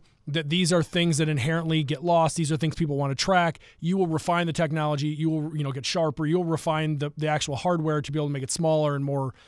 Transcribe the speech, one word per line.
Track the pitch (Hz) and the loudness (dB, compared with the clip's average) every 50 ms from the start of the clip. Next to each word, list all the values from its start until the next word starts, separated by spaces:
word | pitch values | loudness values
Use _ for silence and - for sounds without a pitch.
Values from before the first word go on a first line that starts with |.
| - _ _ _ _ - | -6 _ _ _ _ -6
that | 143 165 156 143 | -4 -4 -2 0
these | 165 180 185 156 180 | 0 2 2 4 2
are | 170 156 | 2 2
things | - - 175 170 175 156 139 | 2 0 0 2 2 2 2
that | 160 156 | 0 0
inherently | 151 139 110 156 143 143 165 160 160 160 151 | 0 0 0 0 0 0 0 0 0 0 0
get | 127 151 139 170 | -2 -4 -2 0
lost. | 175 170 165 165 147 - | 2 4 4 4 4 2
These | 175 165 135 | 0 0 0
are | 160 135 | 0 0
things | 165 156 139 | 0 -2 0
people | - 170 147 143 139 | 0 -2 0 0 0
wanna | 143 139 135 | -2 -2 -2
track. | - - 196 190 180 175 165 - - - - - _ | -2 0 2 4 4 4 2 0 -4 -10 -20 -14 _
You | - 170 185 | -2 0 0
will | 190 185 165 | 2 2 2
refine | 160 151 - - 170 170 175 | 0 0 0 0 0 2 0
the | 170 | 0
technology. | 147 - 170 147 160 160 151 151 151 139 147 151 | 0 0 0 0 0 0 0 0 0 0 -2 -2
You | 151 147 160 160 | -2 -2 -2 0
will, | 160 156 147 160 156 | 0 -2 -2 -4 -4
you | 151 147 | -4 -4
know, | 135 | -4
get | 135 139 120 | -4 -4 -6
sharper. | - - 180 165 156 - - 156 | -4 0 0 0 0 0 0 0
You'll | 151 165 180 180 | 0 2 2 2
refine | 165 165 - - 170 156 156 156 156 151 139 | 0 -2 -2 0 -2 0 0 0 0 -2 -2
the, | 147 147 - | -4 -4 -4
the | 151 156 151 | -4 -2 0
actual | 151 147 - - 139 | 0 0 -2 -2 -4
hardware | 120 - 180 180 165 156 160 151 151 | -2 0 0 0 2 0 0 0 0
to | 139 - | -2 -2
be | 143 156 | -2 -2
able | 147 143 | -2 -2
to | 143 | -2
make | 135 131 | -4 -4
it | - | -6
smaller | - - 165 160 156 156 151 147 143 | -4 0 2 2 2 2 2 2 0
and | 139 139 | -2 -2
more, | 139 139 139 135 131 - - - | -2 -2 -2 -2 -4 -6 -10 -16